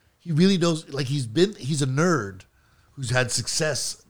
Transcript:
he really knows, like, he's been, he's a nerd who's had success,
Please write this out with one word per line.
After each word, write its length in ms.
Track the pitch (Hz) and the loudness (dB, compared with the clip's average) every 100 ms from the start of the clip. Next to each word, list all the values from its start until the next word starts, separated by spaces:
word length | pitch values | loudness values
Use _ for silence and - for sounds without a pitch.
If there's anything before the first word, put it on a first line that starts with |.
| _ _ | _ _
he 140 | 170 | -2
really 260 | 156 185 190 | 4 4 4
knows, 280 | 170 160 - | 2 0 -4
like, 160 | - 131 | -6 -4
he's 200 | 143 117 | -4 -2
been, 280 | 113 196 | 2 0
he's 260 | 214 131 156 | 0 -4 -2
a 60 | 139 | 0
nerd 560 | 131 180 156 98 92 - _ _ _ _ | 2 2 2 -2 -10 -20 _ _ _ _
who's 160 | - 123 | -10 -2
had 200 | 127 127 | 0 0
success, 720 | - 113 - 156 127 - - _ | -2 -4 -2 -2 -2 -6 -8 _